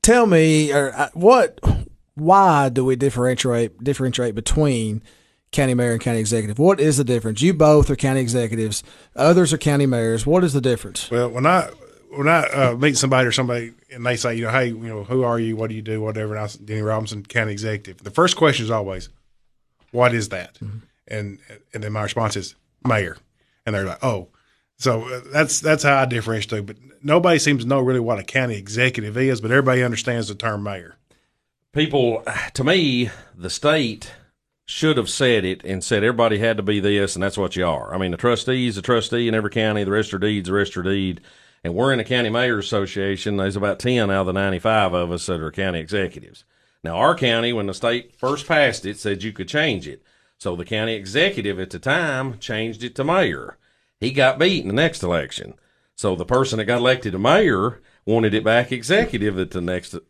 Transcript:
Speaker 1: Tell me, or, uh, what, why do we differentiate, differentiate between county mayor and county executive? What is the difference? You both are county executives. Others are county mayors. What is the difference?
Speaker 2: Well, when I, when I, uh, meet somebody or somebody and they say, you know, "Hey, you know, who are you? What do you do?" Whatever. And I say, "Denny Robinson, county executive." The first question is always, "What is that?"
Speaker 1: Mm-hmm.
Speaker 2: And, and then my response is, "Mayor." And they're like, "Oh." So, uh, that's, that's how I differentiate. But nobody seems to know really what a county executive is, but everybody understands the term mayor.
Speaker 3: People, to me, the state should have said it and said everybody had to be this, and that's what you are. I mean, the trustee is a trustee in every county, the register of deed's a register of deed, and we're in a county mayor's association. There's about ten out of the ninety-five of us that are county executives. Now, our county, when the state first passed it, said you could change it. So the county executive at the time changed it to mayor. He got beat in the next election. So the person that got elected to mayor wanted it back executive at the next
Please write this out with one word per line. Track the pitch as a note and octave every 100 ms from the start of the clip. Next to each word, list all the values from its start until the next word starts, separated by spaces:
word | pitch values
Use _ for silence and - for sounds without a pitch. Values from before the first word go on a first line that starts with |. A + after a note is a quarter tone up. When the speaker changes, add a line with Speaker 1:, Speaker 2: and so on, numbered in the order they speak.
Speaker 1:
Tell | - B3 A3+
me, | E3+ D#3+ D#3 D3+
or, | C#3+ C#3
uh, | C3+ C#3+
what, | D#3+ F#3 B3+ F#3 - - - - - _
why | - D#3 G3 F#3+ D3+ C3+
do | B2
we | C3 B2+
differentiate, | C#3 B2 B2+ B2 C3 A#2+ A#2 -
differentiate | B2+ C3+ C3 A#2+ B2
between | G#2 G#2+ - D3 B2 A2 A2 - _ _ _ _
county | - C3+
mayor | B2 B2
and | A2+
county | B2 A2+
executive? | A2 A#2 G#2 G#2+
What | E3 G3
is | D3+ C3+
the |
difference? | B2+ A#2+ A2 G#2+
You | D#3+
both | F3 D3+ D3+ C#3
are | C#3
county | C#3 C3+
executives. | B2 B2 A#2 A#2 A2 G#2 - - _ -
Others | D3 F3 E3+
are | D3+
county | D3+ C#3+ C#3+
mayors. | A#2+ A2+ A2+ A#2
What | F3
is | F3+
the | C#3
difference? | C3 A#2 G#2 F#2+ -
Speaker 2:
Well, | A#2 B2
when | A#2 C#3+
I, | F3+ - - - - _
when | C#3+ C#3+
I, | E3 -
uh, | C#3 C3 A#2+
meet | D3 C#3+
somebody | C3+ C3 B2
or |
somebody | A2+ B2 A#2+ A#2 A#2 _
and | B2+
they | A#2+ A#2+
say, | B2 A#2
you |
know, | A2+
"Hey, | B2+ B2
you |
know, | A2+ A#2 G#2+
who | G2+ B2+
are | A#2+ A#2
you? | A2+ A2
What | A2+
do | A2
you |
do?" | A2 A2
Whatever. | G#2+ A2 G#2+
And | G#2+
I | G#2+
say, | -
"Denny | G#2 G#2+
Robinson, | G#2+ A2 G#2+ G#2+
county | G2+ A#2 G#2+
executive." | G#2 A2 G#2+ G#2 F#2
The | -
first | B2+ F3+ -
question | D#3 B2
is | A2
always, | A2+ F#2+ F#2 - - _ _ _ _ _ _ _
"What | A#2+ B2
is | A#2 G#2
that?" | F#2+ F2
Speaker 1:
Mm-hmm. | _ G#2+ A2 - _ -
Speaker 2:
And, | G#2+ G2+ G2 _ G#2+ _
and | -
then | G#2
my | G#2+
response | G#2 - A2 G2+
is, | F#2 - _ _ C3
"Mayor." | A2 F2+ - _ _ _ _
And | -
they're | G#2
like, | F#2+ F2
"Oh." | C3 G#2 F2 _ _ _ _ _
So, | C3 A2+ A#2+
uh, | B2+ C3
that's, | C#3+ D#3 -
that's | D#3 D#3
how | D3 C#3
I |
differentiate. | C3 A#2+ A2 A2 G2+ A2 G2+
But | G#2+ - -
nobody | C#3+ D#3+ F3 E3
seems | D3+ C#3
to | A#2
know | C#3
really | B2+ B2+
what | A#2 A2
a |
county | F2+ C3 B2 G#2+
executive | G2 A2 B2+ B2+ G#2+ A2
is, | C3 B2
but | A2
everybody | C3 C3 B2+
understands | B2 A2+ - A#2 G#2
the |
term | G2+ A#2 G#2
mayor. | G#2 G2 E2+ - _ _ _ _ _ _ _
Speaker 3:
People, | D3 D#3 C#3+ A#2+ A2 - - -
to | -
me, | C3 F#3 D3+ B2 A#2+ - - -
the | F2+
state | - D3 D#3 B2 G#2+ - - _ _ _ _ -
should | - D#3 C#3
have | G#2
said | - C3 A2+
it | F#2 F#2
and | - F#2+
said | - G#2+
everybody | G#2+ A#2+ A#2 G#2
had | A#2 G#2+
to |
be | G2+ G#2
this, | G2 G2+ G2 F2
and |
that's | F#2+ G2
what | F#2 F#2
you | F2+
are. | D2 G#1+
I | F2
mean, | F#2
the | F2
trustee | A#2+ A#2+ - B2+ B2
is | G2
a |
trustee | F#2 A#2+ A2 A#2+ A#2
in |
every | A2 G#2
county, | A#2 A2 G#2
the | G2
register | G#2 G#2 G2
of |
deed's | G#2 G#2+ F2+
a |
register | G2+ G2 -
of | F2+
deed, | G2 F#2+ E2+ - _ _ _
and | E2+
we're | F2 C3
in | B2+
a |
county | A2 B2 A#2
mayor's | A#2 B2+ A2+ G2
association. | G#2+ F#2+ G2+ G2 G2 - G2+
There's | F#2+ G2
about | G2+ F#2+
ten | B2 B2 G#2
out | G2
of | F#2
the |
ninety-five | F#2 G2 F#2 A2 A2 G2
of | F2+ F2
us | F2 -
that | F2
are | D#2
county | E2+ F#2+ F2
executives. | D#2+ G2+ F#2 D2 G#1+ - _ _ _ _
Now, | E2 E2
our | C3 E3+
county, | C3 A#2 A#2
when | A#2 G2+
the |
state | F#2 A#2 A#2+ - _
first | B2+ C#3+ -
passed | D#3 C#3 A2 G2
it, | G#2
said | G#2+ G2
you | G#2+
could | G#2 F2+
change | D3 D#3 G2+ D2+
it. | C2 _ _ _ _
So | G2+ F2
the |
county | F2 A2 A2+
executive | A2 F#2+ A2+ F#3+ G3 G2+ F#2
at | F#2
the | F2+
time | C3 D#3 E3 C3 C3+ G#2+
changed | - A2 A2+ G#2
it | A#2+ -
to |
mayor. | C#3 F3+ D3 C#2+ A#1+ - _ _ _ _
He | A#2
got | C3+ C3 C3+
beat | F3 F3+
in | F#2+
the |
next | G#2+ D#3+ -
election. | F2+ F2 C2+ - - - _ _ _ -
So | G#2
the | F2+ F2
person | B2+ C3+ A2
that | G#2
got | A#2+
elected | A#2+ B2+ G#2+
to | F#2
mayor | A2 F3 G3+ G2+ G#2+ A#2+ _ _
wanted | - A2+ A2
it | G#2
back | G#2+ A#2 A#2+
executive | B2+ A2+ G3 A3+ A2+ G#2 F#2+
at | F2
the | F#2
next | F2 F2+ - G2 _